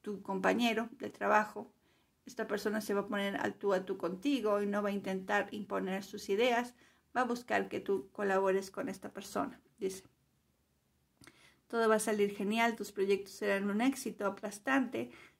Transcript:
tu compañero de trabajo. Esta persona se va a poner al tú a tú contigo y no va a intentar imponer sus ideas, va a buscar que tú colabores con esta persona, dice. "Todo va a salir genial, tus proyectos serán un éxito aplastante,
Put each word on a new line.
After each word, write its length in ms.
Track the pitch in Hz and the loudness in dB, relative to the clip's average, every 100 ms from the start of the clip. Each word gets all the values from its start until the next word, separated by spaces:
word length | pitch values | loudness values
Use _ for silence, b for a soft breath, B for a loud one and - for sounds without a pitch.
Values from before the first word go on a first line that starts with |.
tu 200 | 208 196 | -10 -10
compañero 680 | 202 190 190 202 240 220 233 - | -6 2 4 4 2 2 -2 -8
de 100 | 208 | -12
trabajo. 640 | - 202 208 214 208 233 _ b b b _ - | -2 4 4 4 -6 -14 _ b b b _ -14
Esta 220 | - 220 | -8 -4
persona 340 | 202 214 214 | -2 0 -2
se 120 | 208 | 0
va 80 | 202 | -2
a 60 | 202 | 0
poner 280 | 202 202 196 | -2 -2 0
al 180 | 208 202 | -2 0
tú 180 | 202 | 2
a 100 | 190 | 2
tú 140 | 190 190 | 0 -4
contigo 640 | 170 185 285 269 208 208 | -4 -2 0 0 2 2
y 60 | 202 | 2
no 160 | 208 | 0
va 60 | 208 | 0
a 40 | |
intentar 540 | 202 190 190 190 202 196 | -2 -2 -4 0 0 0
imponer 520 | 214 196 196 185 190 | -6 -4 -2 -2 -4
sus 260 | 196 208 - | -6 -12 -2
ideas, 460 | 196 254 233 247 - b b _ 240 | 2 4 2 0 -10 b b _ -2
va 60 | |
a 40 | 254 | 0
buscar 420 | 247 - 208 190 | -2 0 0 0
que 120 | - | -4
tú 300 | - 196 - | -2 -2 -2
colabores 580 | - 202 190 190 190 196 | -4 2 4 4 2 -2
con 200 | - 185 | -6 -8
esta 200 | 190 - | -8 -12
persona, 480 | - - 202 - - _ _ | -12 -6 -4 -4 -6 _ _
dice. 240 | 190 185 - _ _ _ _ _ _ _ _ _ _ _ B B B B _ | -6 -6 -14 _ _ _ _ _ _ _ _ _ _ _ B B B B _
"Todo 220 | 233 226 | 2 4
va 60 | 220 | 4
a 40 | |
salir 360 | 220 214 202 202 | 2 2 2 2
genial, 400 | 196 226 233 226 | 0 2 2 2
tus 160 | 202 | -6
proyectos 420 | - 196 196 196 | -2 2 2 0
serán 360 | - 208 196 202 | -4 0 2 2
un 120 | 202 | 2
éxito 440 | 262 269 220 - 196 | 2 0 -6 -4 -4
aplastante, 880 | 196 208 - - 269 233 - 247 B B B | -4 -8 -6 0 2 2 -4 -6 B B B